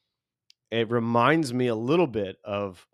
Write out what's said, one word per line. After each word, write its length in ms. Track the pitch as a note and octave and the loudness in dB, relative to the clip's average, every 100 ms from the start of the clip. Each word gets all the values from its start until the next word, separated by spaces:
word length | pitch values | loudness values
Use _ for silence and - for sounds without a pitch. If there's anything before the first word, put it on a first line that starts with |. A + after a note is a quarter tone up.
| _ _ _ _ _ _ _ | _ _ _ _ _ _ _
It 180 | A2+ A2+ | -4 0
reminds 600 | A#2+ A#2 A#2 B2 E3 C#3 | -2 0 2 4 4 0
me 140 | B2 B2 | -2 -2
a 80 | |
little 320 | A2 A#2+ E3+ D#3+ | -2 0 2 2
bit 300 | G#2+ G2 - | 0 -6 -8
of 420 | - G2+ G2+ F2+ _ | -8 -6 -6 -8 _